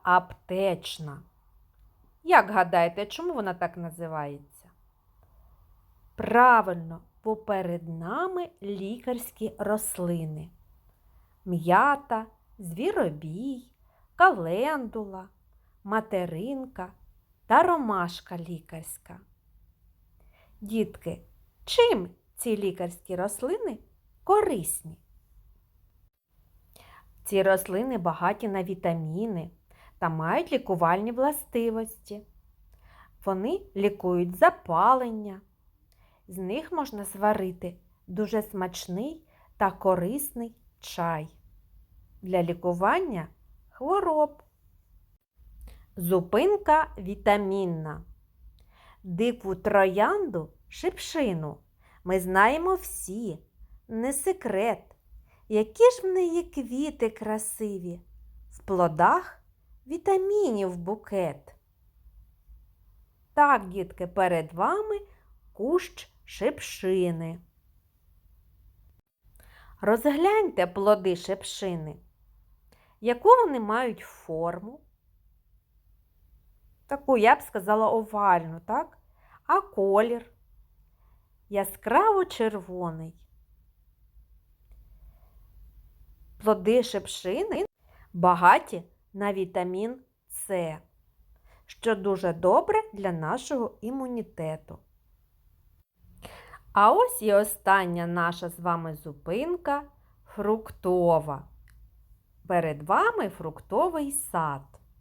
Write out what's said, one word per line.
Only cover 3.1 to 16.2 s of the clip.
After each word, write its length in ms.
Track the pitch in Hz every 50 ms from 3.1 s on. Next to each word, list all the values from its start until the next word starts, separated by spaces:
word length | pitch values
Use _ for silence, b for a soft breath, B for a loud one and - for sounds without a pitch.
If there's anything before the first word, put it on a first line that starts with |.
| - - 330 359 330
вона 200 | 254 208 190 175
так 240 | 175 180 170 - 180
називається? 920 | 170 165 160 170 170 160 160 156 147 143 143 143 143 143 _ - _ _ _ _ _ _ _ _ _ _ _ _ _ _ _ - - _ _ _ _ _ _ _ _ _ _ _ _ - _
Правильно, 840 | - 214 - 220 240 247 254 240 226 202 190 175 170 165 165 165 170 - _ _ _ -
бо 120 | 220 220
перед 540 | 214 220 - 202 190 185 175 170 170 165 165
нами 600 | 165 165 165 175 226 302 359 381 370 359 349 330 _ - 196
лікарські 920 | 196 202 190 190 196 226 247 - 262 247 240 240 - - - 220 214 220 -
рослини. 880 | 208 202 214 214 - - - - 180 175 175 165 165 156 151 151 156 175 - _ _ _ _ _ _ _ _ _ _ _ _ _ _ _ _ _ -
М'ята, 800 | 185 180 170 160 170 175 202 240 285 285 277 - - 240 220 220 220 _ _ _ _ _ -
звіробій, 1120 | 196 170 165 175 269 381 415 381 240 170 151 147 160 156 160 190 254 277 269 240 - _ _ _ _ _ _ _ _ _ _
календула, 1120 | - 349 381 311 202 165 160 175 202 254 302 311 285 247 214 - 220 214 196 190 185 185 196 _ _ _ _ _ _ _ _ _ _ -
материнка 1120 | 196 208 220 214 214 - 185